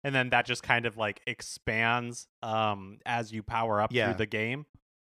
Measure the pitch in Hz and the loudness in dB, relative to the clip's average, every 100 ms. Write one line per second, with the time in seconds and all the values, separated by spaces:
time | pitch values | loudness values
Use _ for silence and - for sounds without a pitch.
0 | 139 135 123 120 123 120 - 120 117 110 | -2 0 4 2 2 0 2 2 0 0
1 | 104 - - - - - - 110 117 120 | -2 -2 -6 -8 -10 -8 -2 2 2 2
2 | 120 120 - _ 117 110 107 98 95 104 | -2 -10 -16 _ -2 0 2 0 -6 -10
3 | - 120 107 110 - 113 117 104 110 120 | -4 -4 -4 -8 -4 -2 2 2 2 2
4 | 104 95 107 107 113 139 - - _ _ | 2 2 -2 -2 -2 -4 -8 -20 _ _